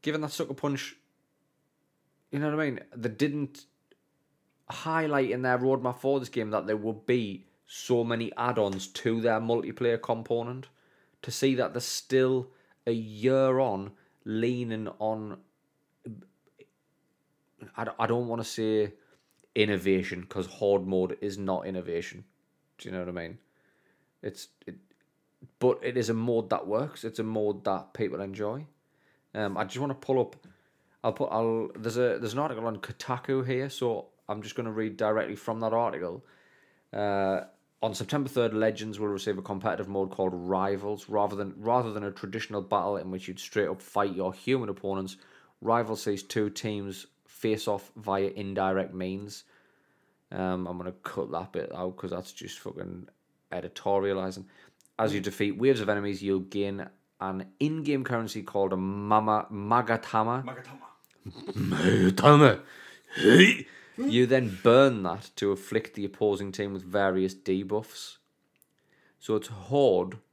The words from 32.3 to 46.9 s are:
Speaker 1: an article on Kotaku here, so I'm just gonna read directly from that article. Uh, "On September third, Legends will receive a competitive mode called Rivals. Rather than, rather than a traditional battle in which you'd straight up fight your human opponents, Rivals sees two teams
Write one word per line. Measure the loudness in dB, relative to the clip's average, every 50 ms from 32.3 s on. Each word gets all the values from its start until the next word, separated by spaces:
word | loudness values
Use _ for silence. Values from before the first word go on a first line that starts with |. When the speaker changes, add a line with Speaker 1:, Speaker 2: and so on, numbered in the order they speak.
| -2
Speaker 1:
an | -2
article | -2 -2 -4 -4 -4
on | -6 -6
Kotaku | -6 -10 -12 -12 _ -6 -6 -6 -4 -2 -2 -2 -2 0
here, | -2 -2 -2 -4 -6
so | -4 -2 -2 -2 -2 -2 -6 -12 _ _ _ -8
I'm | -8 -8
just | -8 -8 -6
gonna | -6 -6 -4
read | -2 -2 -2 -2 -2
directly | 0 0 2 2 2 0 -2 -6
from | -6 -6 -6 -4 -2
that | -2 0 2
article. | 2 2 0 -2 -4 -6 -6 -8 -10 -14 _ _ _ _ _ _ _ _ _ _ _ _ _ -6
Uh, | -2 0 0 2 2 2 2 2 0 -2 -6 _ _ _ _ _ _
"On | -4 -4 -2
September | -4 -4 -2 0 -2 -2 0
third, | 0 0 0 2 2
Legends | 2 2 2 2 0 -8 -8 -6 -4
will | -4
receive | -4 -4 -2 -2 -2 -4
a | -4
competitive | -4 -6 -8 -2 -2 -2 -2 -2 -6
mode | -4 -2 -2 -2 -2
called | -2 -2 -2 -2 -2
Rivals. | -4 -2 0 0 0 2 0 -2 -2 -4 -6 -6 -8 -8
Rather | -2 0 2 2 2 0
than, | -4 -6 -6 -8
rather | -6 0 2 2 2 2 0 -4
than | -6 -6
a | -8
traditional | -8 -8 -10 -8 -6 -8 -8 -6 -6 -6
battle | -2 0 0 2 2 0 -2
in | -2 -4 -6
which | -8 -8 -8
you'd | -10 -12 -12
straight | -14 -4 0 0 0 0
up | -2 -6
fight | -10 -4 0 0 0 0 0
your | -2 -4 -4 -4
human | -4 -2 0 0 0 0 -6
opponents, | -8 -6 -4 -4 -4 -4 -4 -6 -10 -14 -20 -20 -20 -20 _ _ _ _
Rivals | 0 2 2 2 2 -2 -4 -4 -2
sees | -4 -4 -4 -6
two | -4 -2 0 0 0
teams | -2 -6 -6 -4 -4 -4 -6 -8